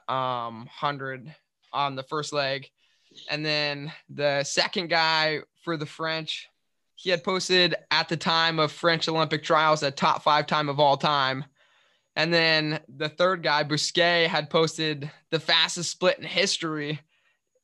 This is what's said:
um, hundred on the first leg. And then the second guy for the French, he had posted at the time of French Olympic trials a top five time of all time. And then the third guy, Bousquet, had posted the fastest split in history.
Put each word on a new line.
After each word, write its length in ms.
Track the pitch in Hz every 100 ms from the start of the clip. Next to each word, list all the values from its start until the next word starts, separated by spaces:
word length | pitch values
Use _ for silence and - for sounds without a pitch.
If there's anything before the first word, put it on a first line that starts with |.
| -
um, 600 | 131 127 123 117 113 120
hundred 640 | - 147 143 135 131 151 - _ _ _
on 240 | 127 143 135
the 80 |
first 300 | 135 156 147
leg. 380 | 147 135 139 131 _ _ _ _ - -
And 160 | 151 151
then 480 | 151 147 143 147 - -
the 340 | 139 143 143
second 460 | 139 - 170 208 170
guy 520 | 170 160 160 156 151 - _
for 140 | - 160
the 80 | 151
French, 640 | - 160 160 156 - - _ _ _ _ -
he 160 | 180
had 120 | 175
posted 520 | - 185 - 185 175 - -
at 180 | 156 165
the 80 | 165
time 400 | 185 165 165 160
of 140 | 151
French 360 | - 170 160 165
Olympic 360 | 160 156 156
trials 400 | - 160 156 156
a 80 | 143
top 320 | 135 165 151
five 240 | 156 151 151
time 220 | 156 147
of 100 | 143
all 180 | 147 135
time. 480 | 160 143 131 131 139 _ _ _ _ _ _ -
And 180 | 160
then 480 | 170 165 156 151 151 -
the 140 | 139 156
third 360 | - 180 185
guy, 200 | 156 151
Bousquet, 640 | 147 151 - 175 170 175 165
had 220 | 156 151
posted 600 | 165 160 - 156 147 147 - _
the 100 | 160
fastest 500 | 156 165 165 175 165
split 280 | - 180 -
in 80 | 160
history. 720 | 175 196 - 165 156 147 151 - _ _ _ _ _